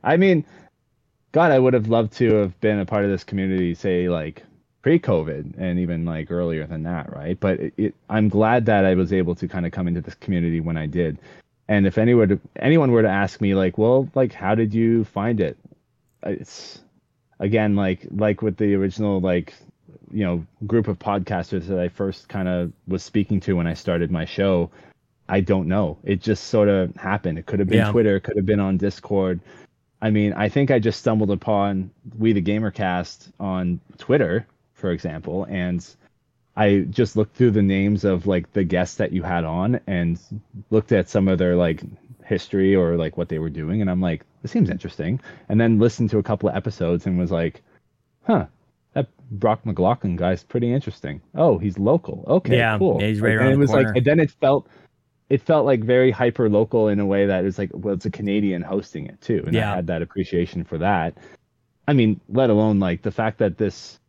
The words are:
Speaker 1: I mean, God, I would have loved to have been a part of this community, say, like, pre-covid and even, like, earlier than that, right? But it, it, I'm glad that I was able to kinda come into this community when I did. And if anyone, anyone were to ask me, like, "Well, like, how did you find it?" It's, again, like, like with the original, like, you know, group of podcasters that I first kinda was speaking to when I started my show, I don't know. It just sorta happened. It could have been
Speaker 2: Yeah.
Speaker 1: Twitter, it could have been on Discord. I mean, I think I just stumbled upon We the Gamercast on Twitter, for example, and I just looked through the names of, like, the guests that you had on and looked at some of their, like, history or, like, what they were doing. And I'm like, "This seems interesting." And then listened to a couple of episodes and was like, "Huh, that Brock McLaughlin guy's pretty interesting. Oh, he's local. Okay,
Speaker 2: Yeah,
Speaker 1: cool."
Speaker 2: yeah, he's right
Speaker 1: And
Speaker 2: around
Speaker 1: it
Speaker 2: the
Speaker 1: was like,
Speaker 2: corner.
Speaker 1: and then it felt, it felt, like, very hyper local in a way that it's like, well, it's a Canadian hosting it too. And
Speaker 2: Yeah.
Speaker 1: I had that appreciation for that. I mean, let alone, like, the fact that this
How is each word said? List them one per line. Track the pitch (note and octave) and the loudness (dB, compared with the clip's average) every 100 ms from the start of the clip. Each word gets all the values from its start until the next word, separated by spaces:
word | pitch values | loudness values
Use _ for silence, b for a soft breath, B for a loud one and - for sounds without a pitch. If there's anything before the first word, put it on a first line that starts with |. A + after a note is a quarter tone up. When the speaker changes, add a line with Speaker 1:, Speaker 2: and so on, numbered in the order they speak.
Speaker 1:
I | - E3 | 2 4
mean, | F#3+ E3+ - B B _ _ _ _ _ _ | 6 4 0 B B _ _ _ _ _ _
God, | D3+ E3+ | 2 4
I | C3+ | 6
would | B2+ | 4
have | B2+ G#2+ | 2 2
loved | A#2 A2 | 0 0
to | - A#2+ G#2+ | 0 4 4
have | G2 - | 2 0
been | A2 G#2 | 0 0
a | F#2 | -2
part | G#2+ | -2
of | G2+ | -2
this | F#2+ - | -2 -4
community, | G2 F#2+ F#2 F2+ | -4 -2 0 -2
say, | E2+ G2 F2+ F2+ | -2 -2 0 0
like, | E2+ D#2 - - _ _ _ | -2 -6 -12 -20 _ _ _
pre-covid | C3+ E3+ - F2 D#2 D2 - - | 0 2 2 -2 -2 -8 -10 -8
and | F#2 F2 | -4 -2
even, | F2 E2+ E2+ | -2 -4 -4
like, | D#2+ D#2 | -6 -6
earlier | F2 E2+ D#2+ D2+ | -4 -4 -4 -6
than | E2 | -8
that, | D#2 E2+ - C#2+ | -8 -8 -10 -12
right? | D2+ F#2 | -8 -4
But | G2 F#2 | -2 -2
it, | - - | -4 -4
it, | - - - | -4 -6 -4
I'm | G#2+ G#2+ | 0 2
glad | G2 G#2+ B2 A2+ | 4 2 2 2
that | G#2 F#2+ | 2 4
I | |
was | F#2 F2 | 2 0
able | F#2+ F2 F2 | 0 -2 -4
to | F2+ | -6
kinda | F#2+ E2+ | -6 -6
come | F#2+ F2 | -4 -4
into | F2 | -4
this | E2 - | -6 -14
community | - F2+ E2+ E2 | -4 -2 0 -2
when | D#2+ D#2+ | -4 -6
I | D2+ | -4
did. | E2+ E2 D2+ B B _ _ - | -2 -2 -4 B B _ _ -2
And | G#2 F#2+ | 2 2
if | G2+ | 2
anyone, | A2+ A#2+ G2+ G2 - - | 4 4 4 2 -4 -4
anyone | C3 D#3+ C3+ | 2 4 4
were | A#2 | 4
to | G#2+ | 4
ask | G2 G2 - | 2 -2 -2
me, | G2+ G2 | 0 2
like, | F#2 F2+ | 0 2
"Well, | A2 B2+ C3 | 2 2 2
like, | C3+ B2+ | -2 -2
how | - G2 | -2 -2
did | A2 A2 | 0 0
you | A2 A2+ A#2 | 2 2 2
find | G#2+ - G#2+ A2 | 0 -4 -2 -2
it?" | E2 - - - _ _ _ _ | -2 -6 -20 -20 _ _ _ _
It's, | F#2 G2 - - - - _ _ _ _ _ _ | -8 -8 -10 -18 -20 -20 _ _ _ _ _ _
again, | G2 A2 G#2+ G2+ | 0 2 2 2
like, | F#2+ F#2 - | 0 -4 -8
like | G2 G#2+ G2+ | -2 0 0
with | A2 F2 | -4 -2
the | G#2 G2 | 0 0
original, | G2 G2 G#2+ F#2+ | 0 -2 -2 0
like, | F#2 F2+ D2 - - _ _ - - | 0 -2 -4 -18 -20 _ _ -20 -10
you | - | -4
know, | G2 F2 D#2+ _ G2+ | -2 -4 -8 _ -2
group | A#2 A2 | 0 0
of | F#2 | -4
podcasters | G#2+ G2+ F2+ F#2 E2+ F#2+ E2+ | -4 -4 -4 -6 -4 -8 -4
that | F#2+ | -4
I | F2 | -4
first | - G2 F#2 _ | -4 -6 -6 _
kinda | G2+ F2+ F2+ F2 - - | -6 -4 -4 -4 -10 -8
was | F#2 | -8
speaking | - G#2 G2 G2+ | -2 -2 0 -2
to | F#2+ | 0
when | F2+ E2 | -2 -2
I | |
started | D#2+ - E2+ E2+ | -4 -4 -2 -2
my | E2+ D#2+ | -2 -4
show, | - G2 F2+ E2+ B B _ _ _ - | -2 0 0 -2 B B _ _ _ -2
I | F#2+ | -2
don't | F2+ F#2+ E2 | 2 0 0
know. | F#2+ F2 D2+ | -2 -2 -6
It | - F#2+ | -4 -2
just | - G#2+ - | 0 -4 0
sorta | A2 G#2 G2 F2+ - | 2 4 2 0 -6
happened. | F#2+ G2+ F2+ D#2+ | -6 -4 -4 -6
It | - | -6
could | G2+ | -2
have | F#2+ | 2
been | A2 | 2
Speaker 2:
Yeah. | G#2+ | 4
Speaker 1:
Twitter, | A2+ G#2+ G2 | 2 2 0
it | |
could | - G#2+ | -2 -2
have | G2 | 0
been | G#2 | 0
on | F#2+ F#2+ | 0 0
Discord. | G2+ - - G2+ F#2 F2 B B B _ _ _ | -2 -6 -4 -2 0 -4 B B B _ _ _
I | A2 | 0
mean, | G#2+ G#2 | 2 2
I | F#2 G#2 | 0 -2
think | C#3 C3+ | 0 2
I | B2+ | 2
just | A2 - | 2 -2
stumbled | - A2 G2+ | -2 0 0
upon | G2 - G#2 G2+ G2 F#2 _ A#2+ A2+ | -2 0 0 0 -2 -8 _ -20 -2
We | A2+ | 2
the | G2+ | 2
Gamercast | F2 G#2 G#2+ - F#2+ F2+ E2+ - - _ | 0 -2 -4 -4 -2 -2 -6 -12 -20 _
on | G2+ F#2 F2+ F2 _ - | -6 -4 -2 -4 _ -18
Twitter, | - B2 F2 F#2 - _ _ _ | -2 0 2 -2 -4 _ _ _
for | G2 | -6
example, | E2 E2+ D#2 - F2+ - | -4 -6 -10 -8 -8 -6
and | F#2+ F2+ F2 - _ b _ _ _ _ - | -6 -4 -6 -8 _ b _ _ _ _ 0
I | G#2+ G2+ D#2 | 4 4 2
just | G#2 A2+ G#2+ | 0 0 2
looked | G#2+ - | -2 2
through | B2 | 4
the | G#2 | 4
names | G2 G2 G2+ G#2 G#2 | 2 2 2 0 0
of, | F#2 F#2 | 0 0
like, | F#2 E2+ | -2 -2
the | G2+ | -2
guests | F2+ F2+ F2+ - | 0 0 -2 -2
that | G#2 | -2
you | F2+ | -2
had | E2+ F2 | -2 -4
on | D#2+ E2+ G2 B2 - | -2 -2 -2 -2 -2
and | F2+ E2+ E2+ - G#2 _ G2 - | -2 -2 -4 -8 -16 _ -20 -2
looked | G#2+ - | -2 2
at | G#2+ F2 | 0 2
some | G#2 F#2+ | 0 2
of | F2+ | 2
their, | F2+ F2 | 2 2
like, | E2+ D#2+ - - _ - | 2 -2 -10 -20 _ -20
history | - F#2+ - G2+ F#2+ G2 | -6 -6 -2 0 4 4
or, | E2+ E2+ | 2 0
like, | D#2+ D2+ | -2 -4
what | E2+ | -6
they | D#2+ | -4
were | D#2+ | -6
doing. | D2+ D#2 G#2 | -6 -4 -2
And | G2 | -2
I'm | F2+ | 0
like, | F2+ D#2+ _ _ | -2 -4 _ _
"This | - | -6
seems | A#3 E3 | 0 0
interesting." | F#2 - - E2 B2+ B B B | -2 -10 -8 -6 -6 B B B
And | G#2+ | 2
then | A#2 A2 | 4 4
listened | A2+ - A2+ | 2 2 -2
to | G#2+ | 0
a | |
couple | G2+ G#2 G2+ | -2 -2 -2
of | G2 | -2
episodes | G#2+ - E2+ F2 F#2+ | -6 -6 -2 -2 -2
and | F2+ | -2
was | F2 | -2
like, | E2+ E2 - _ b _ _ _ _ | -2 -4 -6 _ b _ _ _ _
"Huh, | - G3+ D#2 _ _ _ _ | -2 -2 -2 _ _ _ _
that | - C3+ _ C3 | -6 -6 _ -14
Brock | G#2 A2 G2 A2 | -2 0 0 -4
McLaughlin | F#2 F#2 A#2+ G2+ F2 | 0 0 0 -2 -2
guy's | F2 F2+ | -2 -2
pretty | _ B2 A#2+ | _ -4 0
interesting. | C3 - - C#2+ C#2+ _ C#3 | -2 -4 -12 -12 -12 _ 0
Oh, | D#3+ F#2+ | 2 2
he's | G2+ F#2+ | -2 -2
local. | G2+ E3 - - F2 | 0 0 -2 -12 0
Okay, | E3+ - B2 | 0 2 2
Speaker 2:
Yeah, | A2+ G#2+ | 2 2
Speaker 1:
cool." | F#3+ - | 0 2
Speaker 2:
yeah, | G#2 | 0
he's | G#2 | 0
right | A2+ | 2
Speaker 1:
And | A2 | 2
Speaker 2:
around | C3 | 2
Speaker 1:
it | C3+ | 4
Speaker 2:
the | |
Speaker 1:
was | C#3 | 4
like, | C3+ A#2 | 4 2
Speaker 2:
corner. | G#2+ | 2
Speaker 1:
and | A#2+ | 2
then | D#3 | 2
it | D3+ | 0
felt, | _ C#3 C#3 - b b _ _ _ _ | _ 2 2 -2 b b _ _ _ _
it | C#3 | -2
felt, | - D#3 C3+ | 2 2 4
like, | B2+ | 2
very | A2 B2 C3 | 4 4 4
hyper | - B2 A#2 A2+ | 4 0 2 2
local | G#2 A2 A#2 G#2+ | 2 2 2 2
in | G2+ | 2
a | G2+ | 2
way | G2 G2+ | 2 2
that | F#2 | 2
it's | G2 F#2 | 0 -2
like, | F#2+ | -6
well, | - G#2 | -6 -6
it's | F#2 G#2 | -4 -6
a | |
Canadian | - G2+ G2+ G2+ F2 | -6 -2 0 0 -2
hosting | - G2 - - - | -4 -6 -6 -12 -14
it | - | -14
too. | - A2+ - | -4 -4 0
And | A2+ | -2
Speaker 2:
Yeah. | G#2+ | 0
Speaker 1:
I | F#2+ | -4
had | F2 | -4
that | E2+ | -4
appreciation | E2+ G2 F2+ F2 F2 F2 | -6 -6 -2 -2 -2 -4
for | - D#2+ | -8 -4
that. | F#2 F#2+ D#2+ - B - _ _ _ _ - | 0 0 -2 -8 B -20 _ _ _ _ 0
I | |
mean, | C#3 A2 G2+ - | 2 2 0 -2
let | A2 C3 | 0 4
alone, | G#2 A2 G2+ | 4 4 2
like, | F#2+ F2 | 0 -2
the | F2+ | -4
fact | - A2 - | -4 -4 0
that | G#2 E2 | -2 0
this | G#2 - - - | -4 -4 -20 -20